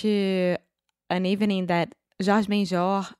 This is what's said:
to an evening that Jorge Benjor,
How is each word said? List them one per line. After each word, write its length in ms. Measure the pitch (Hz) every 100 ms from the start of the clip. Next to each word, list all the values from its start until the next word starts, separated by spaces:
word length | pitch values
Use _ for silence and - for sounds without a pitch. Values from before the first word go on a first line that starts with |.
to 540 | 214 208 196 190 180 175 _ _ _ _ -
an 160 | 180 185
evening 400 | 196 208 190 180
that 280 | 170 170 - _ -
Jorge 220 | 190 208 196
Benjor, 640 | 208 190 180 180 196 190